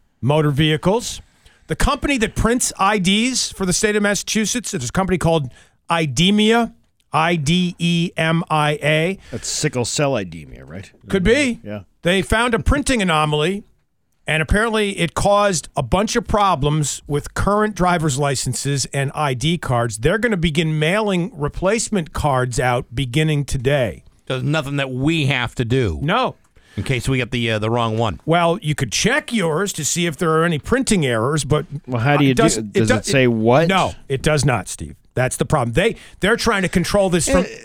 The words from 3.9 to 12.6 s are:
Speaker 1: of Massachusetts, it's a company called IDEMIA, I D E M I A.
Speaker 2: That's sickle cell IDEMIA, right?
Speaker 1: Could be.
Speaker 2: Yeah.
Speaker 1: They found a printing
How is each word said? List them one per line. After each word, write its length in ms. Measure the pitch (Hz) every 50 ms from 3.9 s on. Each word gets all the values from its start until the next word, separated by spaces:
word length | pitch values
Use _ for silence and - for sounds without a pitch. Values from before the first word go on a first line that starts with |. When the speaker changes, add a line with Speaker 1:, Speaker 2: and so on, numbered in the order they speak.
| 208
Speaker 1:
of 60 | 208
Massachusetts, 720 | 208 202 202 - - - - 220 214 190 - 240 - - -
it's 140 | 147 120 120
a 40 |
company 240 | - 175 190 180 185 -
called 320 | - 165 165 160 139 123 - - - _ _ _ _ -
IDEMIA, 880 | 170 170 165 143 120 131 175 196 208 208 214 214 226 233 233 233 - _ _ _ _ _ _ _
I 240 | - 151 160 170 180
D 380 | 165 139 156 175 180 180 175 - -
E 320 | 165 170 170 170 170 175 -
M 260 | - 160 160 160 165 - -
I 280 | 160 151 151 151 151 147
A. 360 | 139 147 151 156 160 180 190 - - -
Speaker 2:
That's 180 | - 107 - -
sickle 360 | - - 151 151 - 127 117
cell 280 | - - - 147 139
IDEMIA, 560 | 135 110 98 85 80 80 73 64 60 62 65 67
right? 220 | 80 98 - - - _ - -
Speaker 1:
Could 140 | 185 196
be. 380 | 175 214 240 294 285 247 233 -
Speaker 2:
Yeah. 200 | - 101 104 101 - - _ _
Speaker 1:
They 200 | - 170 190 196
found 320 | - - 220 220 240 254 226
a 40 |
printing 420 | 196